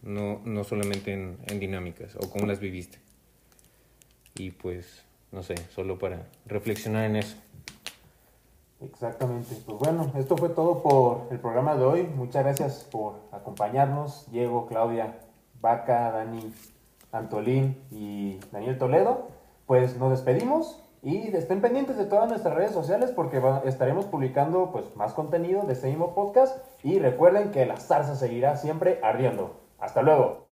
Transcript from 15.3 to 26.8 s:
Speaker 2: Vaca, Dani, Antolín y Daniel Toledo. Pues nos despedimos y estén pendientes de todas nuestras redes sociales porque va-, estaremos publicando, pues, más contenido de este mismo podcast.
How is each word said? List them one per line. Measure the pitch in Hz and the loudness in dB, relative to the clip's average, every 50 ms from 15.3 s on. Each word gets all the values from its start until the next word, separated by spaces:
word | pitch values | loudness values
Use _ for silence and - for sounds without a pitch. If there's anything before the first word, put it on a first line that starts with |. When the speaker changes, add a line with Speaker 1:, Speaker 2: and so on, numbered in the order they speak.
| _ _ _ _ _ - | _ _ _ _ _ -2
Speaker 2:
Vaca, | - 113 120 117 - - 123 120 117 117 | 2 2 2 2 2 2 2 2 2 0
Dani, | 113 110 110 113 113 113 110 110 113 - - - - _ _ _ _ _ - _ | -2 -4 -6 -6 -8 -10 -10 -12 -14 -16 -20 -20 -20 _ _ _ _ _ -20 _
Antolín | - 113 113 - 113 107 107 120 131 135 135 135 131 - - - | -10 -8 -8 -6 -6 -2 0 2 2 2 2 2 -2 -4 -10 -16
y | 107 107 107 104 104 101 101 98 95 95 - - | -14 -12 -10 -10 -8 -6 -6 -6 -6 -8 -14 -12
Daniel | - 104 107 123 131 127 | -12 -8 -6 -6 -4 -2
Toledo. | 135 123 135 170 202 226 254 247 - - - - _ _ _ _ _ | 0 2 4 4 4 4 2 -2 -4 -12 -16 -20 _ _ _ _ _
Pues | - 131 127 127 127 123 120 | 4 4 4 4 4 0 0
nos | 127 131 | 2 2
despedimos | 131 127 - - 131 - 233 247 294 320 320 - - - - _ _ _ | 2 2 2 2 2 2 4 2 2 2 0 -2 -8 -18 -20 _ _ _
y | - 135 160 208 233 214 196 | -4 -4 -4 -2 -2 -2 -2
estén | 170 - - 185 196 | -2 0 0 0 2
pendientes | 220 233 240 277 277 285 254 214 | 2 2 2 2 0 -2 -2 -4
de | 196 | -2
todas | - 196 208 226 233 | 2 4 4 4 4
nuestras | 233 202 - 175 147 | 0 0 -2 0 0
redes | 156 190 214 | 2 0 0
sociales | 214 175 147 147 190 214 247 247 | 0 -2 0 0 2 2 2 0
porque | - - 160 135 131 135 | 0 -2 -4 0 0 2
va-, | 123 131 135 139 135 | 4 4 2 2 0
estaremos | 131 131 - 131 123 143 185 202 | -2 0 2 0 2 2 0 -2
publicando, | - - 147 135 127 - 143 143 156 170 180 180 175 | -2 -2 -2 -2 0 2 2 2 2 2 2 2 0
pues, | - 117 98 - - | -2 -8 -8 -8 -6
más | - 104 110 | -4 -4 -4
contenido | - - 156 147 170 165 170 175 185 202 208 | -2 -4 -4 0 0 0 0 0 0 0 0
de | - 127 | -2 -4
este | 127 - 131 | -2 -2 -4
mismo | 143 156 170 175 - | 0 0 -2 -2 0
podcast. | 196 202 202 - 254 262 262 - - - - - - | -2 -2 4 6 6 6 6 2 -6 -12 -16 -20 -6